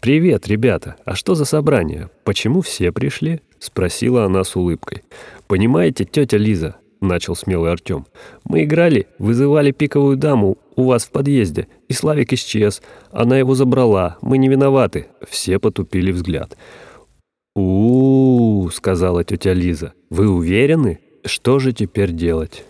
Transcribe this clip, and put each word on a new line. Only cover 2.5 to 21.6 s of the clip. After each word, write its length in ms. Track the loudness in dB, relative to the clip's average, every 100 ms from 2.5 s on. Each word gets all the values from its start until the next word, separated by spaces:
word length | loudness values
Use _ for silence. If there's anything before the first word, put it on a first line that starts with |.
| -2
все 320 | -2 -2 -4
пришли?» — 480 | -2 -6 -4 -6 -6 _ _
спросила 680 | -10 -4 -4 -2 0 2 2
она 180 | 0
с 140 | -2 -2
улыбкой. 460 | -2 -2 -8 -16 _ -20 -20 -20 _
«Понимаете, 560 | 0 2 2 0 0
тетя 320 | -4 -2 0 2
Лиза», — 400 | 2 0 -4 -10 _ _
начал 380 | -2 -2 -4 -8
смелый 340 | -4 -2 0
Артем, 360 | -2 -4 -8 -10 _ -20 -20
«мы 220 | -4 -2 0
играли, 420 | 2 4 2 -2 _
вызывали 520 | -2 2 2 4 2
пиковую 460 | 0 -2 2 2 2
даму 400 | 0 2 0 -2 _ -2
у 80 |
вас 220 | 2 2 0
в 60 |
подъезде, 580 | -4 0 2 0 -2 -8 _ _
и 60 |
Славик 400 | -4 -2 -2 0
исчез. 480 | -2 -4 0 0 -2 -14 -20 _
Она 260 | -2 2 2
его 180 | 2 2
забрала, 640 | 2 2 4 2 0 -4
мы 160 | -2 2
не 120 | 2
виноваты». 580 | 4 4 4 2 -2 -12 _ -14
Все 300 | -8 -4 0
потупили 520 | -2 -2 -4 -2 -2
взгляд. 460 | -2 -4 -6 -8 -18 -20 -20 -20 -20 _ _ _ _ _ -4
«У-у-у», 1120 | -2 2 2 4 4 4 4 4 4 2 -2
сказала 540 | -4 -2 0 0 0
тетя 300 | -2 -2 0
Лиза, 400 | 0 0 -2 -8 _ _
«вы 180 | 0 2
уверены? 720 | 2 0 2 2 2 0 -4 _ _
Что 360 | -12 -6 0
же 120 | 0